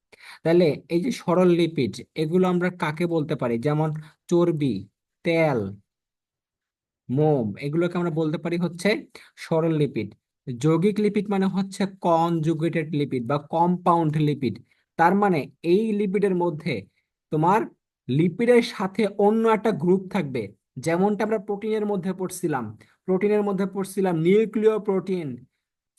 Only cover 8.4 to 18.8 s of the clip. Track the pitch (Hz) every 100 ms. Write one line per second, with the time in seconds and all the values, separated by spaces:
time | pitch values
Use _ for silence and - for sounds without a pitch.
8.4 | 165 170 175 170 202 233 - - - -
9.4 | - 160 165 156 139 113 98 - _ _
10.4 | 143 120 151 165 208 202 208 208 202 196
11.4 | 190 190 196 - 196 - 175 165 170 165
12.4 | 156 156 165 160 156 147 143 131 117 147
13.4 | - 165 175 180 180 170 156 151 151 147
14.4 | 117 95 - _ _ - 170 202 208 160
15.4 | - _ 165 190 226 208 208 196 196 180
16.4 | 175 151 170 107 - _ _ _ _ 156
17.4 | 170 214 - - _ _ - 139 175 175
18.4 | 240 240 233 -